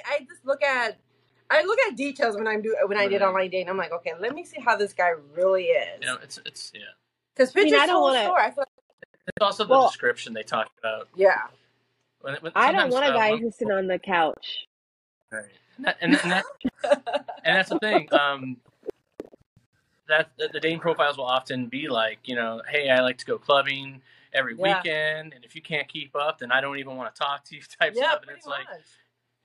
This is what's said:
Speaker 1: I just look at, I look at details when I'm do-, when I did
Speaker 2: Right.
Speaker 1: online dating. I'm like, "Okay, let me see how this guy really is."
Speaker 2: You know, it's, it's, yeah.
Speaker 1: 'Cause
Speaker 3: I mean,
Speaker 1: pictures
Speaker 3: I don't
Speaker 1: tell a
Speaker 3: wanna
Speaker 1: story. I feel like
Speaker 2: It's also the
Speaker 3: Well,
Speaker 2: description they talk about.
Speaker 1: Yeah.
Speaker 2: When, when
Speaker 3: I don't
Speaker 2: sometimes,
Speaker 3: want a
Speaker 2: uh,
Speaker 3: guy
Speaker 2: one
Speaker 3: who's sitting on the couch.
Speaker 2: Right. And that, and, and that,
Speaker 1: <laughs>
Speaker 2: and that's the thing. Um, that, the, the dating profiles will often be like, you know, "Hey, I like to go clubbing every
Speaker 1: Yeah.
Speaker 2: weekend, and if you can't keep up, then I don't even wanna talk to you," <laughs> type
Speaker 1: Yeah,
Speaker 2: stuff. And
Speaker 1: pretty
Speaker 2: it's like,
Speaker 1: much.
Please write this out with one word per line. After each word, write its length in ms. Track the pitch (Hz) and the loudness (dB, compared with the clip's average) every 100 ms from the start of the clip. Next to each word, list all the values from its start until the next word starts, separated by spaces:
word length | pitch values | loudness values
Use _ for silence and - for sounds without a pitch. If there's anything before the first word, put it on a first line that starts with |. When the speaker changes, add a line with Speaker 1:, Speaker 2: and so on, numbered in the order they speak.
| 226 | -6
Speaker 1:
I 140 | 294 | -6
just 240 | 254 349 | -6 -8
look 180 | 254 277 | -6 -2
at, 360 | 285 254 233 - _ _ _ _ - | 0 0 -2 -6 _ _ _ _ 0
I 140 | 294 | 2
look 140 | 359 453 453 | 4 2 0
at 80 | 233 | -2
details 400 | 277 269 240 202 | -6 -2 -2 0
when 100 | 220 | -2
I'm 160 | 214 | -2
do-, 140 | 220 220 190 | -2 -2 0
when 100 | 208 | 0
I 100 | 196 | 0
did 120 | 196 | 2
Speaker 2:
Right. 60 | 190 | 2
Speaker 1:
online 220 | 190 190 | 2 -2
dating. 180 | 185 175 | -4 -4
I'm 80 | 190 | -4
like, 160 | 165 | -4
"Okay, 200 | 170 170 165 | -6 -8 -6
let 120 | 220 | -6
me 100 | 311 | -8
see 160 | 359 302 | -12 -4
how 160 | 233 208 | -2 0
this 160 | 202 | -2
guy 180 | - 180 165 143 | 0 0 0 -6
really 300 | 156 185 190 | 0 2 2
is." 360 | 175 156 90 92 | 2 0 -2 -6
Speaker 2:
You 60 | 127 | -6
know, 120 | 127 | -6
it's, 160 | - - - | -10 -16 -16
it's, 240 | - - | -16 -16
yeah. 80 | - 101 - _ _ _ - | -18 -20 -20 _ _ _ 0
Speaker 1:
'Cause 160 | 254 359 | 2 4
Speaker 3:
I 60 | |
mean, 20 | |
Speaker 1:
pictures 160 | 311 285 | 6 6
Speaker 3:
I 40 | 311 | 4
don't 80 | |
Speaker 1:
tell 140 | 370 285 | 4 4
a 40 | |
Speaker 3:
wanna 80 | 254 | 2
Speaker 1:
story. 220 | 214 359 | 2 2
I 80 | 214 | 0
feel 40 | - | -2
like 100 | 180 _ _ _ - _ - | -8 _ _ _ -20 _ -14
Speaker 2:
It's 140 | - | 0
also 220 | 202 196 | 0 0
the 60 | 214 | 4
Speaker 3:
Well, 160 | 262 254 | 6 6
Speaker 2:
description 480 | - 123 120 127 | 2 -2 -2 -6
they 80 | 110 | -10
talk 280 | - 113 110 _ | -4 -4 -4 _
about. 300 | 113 107 95 180 | -8 -6 -8 2
Speaker 1:
Yeah. 320 | 190 151 117 - _ _ _ _ _ _ | 4 4 -4 -14 _ _ _ _ _ _
Speaker 2:
When, 140 | 135 147 | -10 -8
when 160 | 160 | -2
Speaker 3:
I 180 | 190 254 | 4 4
don't 40 | 370 | 4
Speaker 2:
sometimes, 120 | 269 | 2
Speaker 3:
want 120 | 247 285 | 2 2
a 40 | |
Speaker 2:
uh, 40 | |
Speaker 3:
guy 160 | 233 214 | 4 2
Speaker 2:
one 100 | 226 | 2
Speaker 3:
who's 160 | 233 - | -4 -4
sitting 160 | 214 | -2
on 140 | 190 185 | 0 0
the 120 | 180 | -2
couch. 680 | 202 175 156 - - - - _ _ _ _ _ _ | 0 2 2 0 -10 -14 -14 _ _ _ _ _ _
Speaker 2:
Right. 120 | 110 104 _ _ - | -12 -12 _ _ -6
And 100 | 208 | -6
that, 100 | - | -2
and, 120 | 170 285 | 2 2
and 100 | 175 | 2
that, 120 | 185 - - | -2 -2 -6
Speaker 1:
<laughs> 200 | - - 277 269 - 294 - - | -8 -4 2 2 2 -6 -6 -4
Speaker 2:
and 120 | 165 185 | 2 2
that's 140 | 185 | 2
the 80 | - | -2
thing. 340 | 214 208 151 | 2 2 2
Um, 460 | 147 143 135 131 123 _ _ - - _ - - - _ _ _ _ _ _ - | 0 0 -2 -8 -12 _ _ -18 -18 _ -18 -18 -20 _ _ _ _ _ _ 0
that, 220 | 156 156 - | 0 0 -6
the, 100 | 156 | -6
the 80 | 156 | -2
dating 200 | 160 165 | -2 0
profiles 360 | 165 160 147 139 | 0 2 2 0
will 80 | |
often 420 | 123 127 - 131 120 | 0 0 0 -6 -6
be 220 | 135 151 | -8 -2
like, 300 | 117 110 107 | 0 0 -4
you 100 | - | -6
know, 280 | 120 113 113 - | -4 -4 -6 -4
"Hey, 220 | 147 139 | -2 2
I 100 | 127 | 4
like 180 | 127 127 | 2 -2
to 80 | - | -6
go 120 | 113 | -4
clubbing 640 | - 139 135 135 135 135 _ _ _ | 2 4 2 -4 -10 -16 _ _ _
every 220 | 135 127 | -2 -2
Speaker 1:
Yeah. 240 | 113 196 190 | 0 0 2
Speaker 2:
weekend, 500 | 170 156 156 156 156 | 0 -2 -2 -4 -10
and 120 | 127 | -20
if 100 | - | -20
you 80 | 160 | -20
can't 260 | 151 151 139 | -6 -6 -6
keep 260 | 160 139 147 | -12 -8 -4
up, 220 | 147 160 | -4 -4
then 120 | 123 | -2
I 80 | 131 | 0
don't 180 | 139 139 | 0 -6
even 180 | 135 127 | -10 -10
wanna 160 | 113 | -12
talk 300 | - 143 139 - | -6 -6 -6 -12
to 100 | 147 | -20
you," 60 | 135 | -18
<laughs> 100 | - | -2
type 140 | 160 | -2
Speaker 1:
Yeah, 140 | 226 302 | 2 0
Speaker 2:
stuff. 120 | 302 | 0
And 40 | 277 | -6
Speaker 1:
pretty 120 | 285 | -18
Speaker 2:
it's 80 | 285 | -12
like, 200 | 277 269 | -10 -10
Speaker 1:
much. 140 | 170 _ _ _ _ _ _ | -18 _ _ _ _ _ _